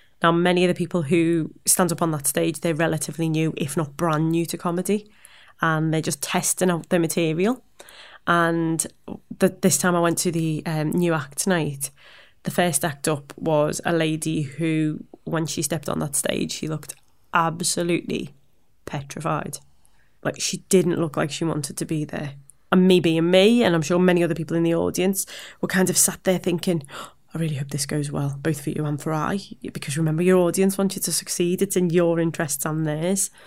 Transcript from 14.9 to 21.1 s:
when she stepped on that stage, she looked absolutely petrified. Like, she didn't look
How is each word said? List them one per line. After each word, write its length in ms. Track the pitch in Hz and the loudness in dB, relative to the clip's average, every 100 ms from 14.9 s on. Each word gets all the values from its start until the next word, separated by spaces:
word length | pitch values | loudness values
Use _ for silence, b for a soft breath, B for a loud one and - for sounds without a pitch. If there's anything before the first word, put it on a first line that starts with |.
| 151 - - - | -4 -10 -16 -6
when 200 | 160 160 | -4 -4
she 160 | - | -4
stepped 280 | 160 160 - | -4 -4 -4
on 100 | 160 | -4
that 160 | 156 - | -4 -2
stage, 380 | - - - | -2 -2 -4
she 160 | - 151 | -6 -6
looked 260 | 156 - - _ _ _ | -8 -10 -16 _ _ _
absolutely 1000 | 175 165 165 175 - 175 170 - - - - _ _ _ _ - | 0 0 -2 -4 -2 0 -2 -2 -6 -8 -14 _ _ _ _ -10
petrified. 760 | 147 139 - 160 151 - - - - - - _ _ | -10 -8 -8 -4 -4 -6 -12 -16 -20 -20 -20 _ _
Like, 200 | - - | -8 -4
she 160 | - - - | -4 -6 2
didn't 320 | 190 180 165 | 4 4 2
look 160 | 165 | -2